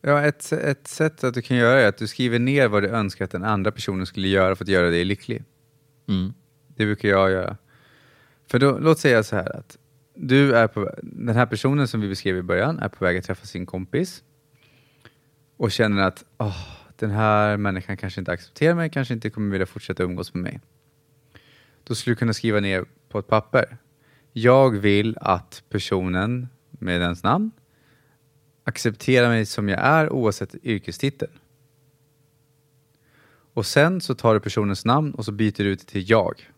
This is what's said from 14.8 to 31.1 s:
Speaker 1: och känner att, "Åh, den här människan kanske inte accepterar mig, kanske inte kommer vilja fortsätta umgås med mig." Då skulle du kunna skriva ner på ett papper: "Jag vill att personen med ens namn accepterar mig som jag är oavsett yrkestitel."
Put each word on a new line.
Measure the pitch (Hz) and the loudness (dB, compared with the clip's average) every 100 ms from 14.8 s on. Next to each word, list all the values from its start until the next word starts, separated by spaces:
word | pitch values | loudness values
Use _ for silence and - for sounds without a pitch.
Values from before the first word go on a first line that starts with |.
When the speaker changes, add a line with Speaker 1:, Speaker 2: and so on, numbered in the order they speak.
| _ _ - _ _ _ _ _ | _ _ -20 _ _ _ _ _
Speaker 1:
och | 113 | -4
känner | - 110 101 | 2 2 2
att, | 95 - - _ | 0 -2 -20 _
"Åh, | 107 90 95 - - - | -6 -6 -14 -20 -20 -8
den | 110 | -4
här | 104 107 104 104 104 | 0 2 4 2 0
människan | 101 92 - 98 | -2 -4 -8 -8
kanske | 92 90 | -8 -8
inte | 90 | -6
accepterar | 87 - - 151 170 | -8 -10 -2 0 0
mig, | 160 | -2
kanske | 139 123 | -4 -4
inte | 113 113 | -4 -6
kommer | 110 104 | -4 -4
vilja | 98 92 | -2 -4
fortsätta | - - 95 | -6 -10 -4
umgås | 92 90 90 | -4 -4 -8
med | 92 | -8
mig." | 90 - _ _ _ _ _ _ _ - _ _ _ _ | -8 -10 _ _ _ _ _ _ _ -20 _ _ _ _
Då | - 117 | -10 -6
skulle | - | -2
du | 117 | -2
kunna | 117 | -2
skriva | 107 113 104 | -2 0 0
ner | 98 92 - _ _ | 0 -2 -6 _ _
på | 107 | -10
ett | - | 0
papper: | 107 - 135 - 117 _ _ _ _ _ | 0 2 -2 -2 -8 _ _ _ _ _
"Jag | 113 117 131 135 | 2 6 8 6
vill | 104 101 101 110 104 | 4 2 2 2 -4
att | - 90 - - _ | -2 -2 -2 -20 _
personen | 104 - 98 92 92 104 123 123 _ _ | -8 -2 -2 0 -2 -2 -4 -8 _ _
med | - 92 87 | -10 -4 -2
ens | 87 85 | -2 -2
namn | 98 160 220 _ _ _ _ _ _ _ _ _ _ _ | 0 0 -2 _ _ _ _ _ _ _ _ _ _ _
accepterar | - - 117 104 - 127 120 | -10 -4 -6 -4 2 4 4
mig | 113 104 | 2 -2
som | - 101 | -4 -2
jag | 98 | 2
är | 131 160 156 | 4 2 2
oavsett | 131 113 98 98 - | 0 0 -2 -8 -8
yrkestitel." | 123 104 - - 139 | -6 -4 -6 -6 -6